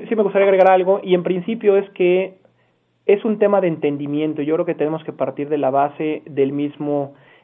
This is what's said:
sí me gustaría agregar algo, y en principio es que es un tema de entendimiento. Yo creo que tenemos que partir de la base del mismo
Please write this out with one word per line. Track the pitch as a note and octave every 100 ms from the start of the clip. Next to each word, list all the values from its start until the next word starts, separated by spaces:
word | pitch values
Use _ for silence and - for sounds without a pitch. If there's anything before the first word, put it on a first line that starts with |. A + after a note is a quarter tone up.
| G#3+
sí | A3
me |
gustaría | G3 G3 G3
agregar | F#3+ F#3
algo, | F#3 F#3 G3+
y | G3 F3+
en |
principio | F3 F#3 F3 A3+ G#3 G3
es | G3
que | - F3+ F3+ F#3+ - _ _ _ _ _ _ -
es | G3+ A#3
un | G#3+
tema | G3+ G3+
de | F#3
entendimiento. | D#3 D3 C#3+ C#3+ D3 D#3 D3+
Yo | C#3+ D#3+
creo | E3+
que | D#3
tenemos | D3 D#3
que | D#3
partir | D3 C3 C3+ C#3+
de | D3+
la | C3+
base | C#3 C#3+ - D#3 D3+ -
del | C3+ C#3
mismo | C#3+ D3 - D3 C#3+ C#3 - _ _